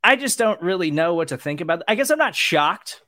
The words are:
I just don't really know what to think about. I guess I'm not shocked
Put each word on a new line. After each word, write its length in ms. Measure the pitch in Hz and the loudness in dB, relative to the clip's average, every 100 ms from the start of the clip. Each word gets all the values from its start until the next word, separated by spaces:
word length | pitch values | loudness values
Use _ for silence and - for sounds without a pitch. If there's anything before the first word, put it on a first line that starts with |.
I 140 | 214 262 | 4 2
just 220 | 277 - | 0 0
don't 240 | 220 208 | 0 0
really 280 | 170 190 165 | -2 -2 0
know 220 | 151 165 | 0 0
what 160 | 170 160 | 0 -2
to 80 | 170 | -6
think 240 | 147 147 | -6 -6
about. 220 | 165 165 - | -4 -2 0
I 80 | |
guess 140 | 220 269 | 0 0
I'm 80 | 302 | 2
not 180 | 277 | 0
shocked 680 | - - 156 147 190 - - | 0 0 2 0 -2 -10 -18